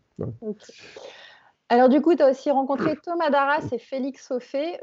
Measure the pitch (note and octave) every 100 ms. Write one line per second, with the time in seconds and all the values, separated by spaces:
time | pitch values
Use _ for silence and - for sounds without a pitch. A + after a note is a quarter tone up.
0 | _ - - A2+ A3 G#3+ - - - -
1 | - - - - _ _ - A#3+ B3+ C#4+
2 | D4+ E4+ C#4+ C4+ - C4+ C4+ C#4 G#3 D#4
3 | - E4+ D#4+ C#4 C#4 D4+ - A#3+ - C4+
4 | C4 C4 - B3+ B3 C#4 D#4 F4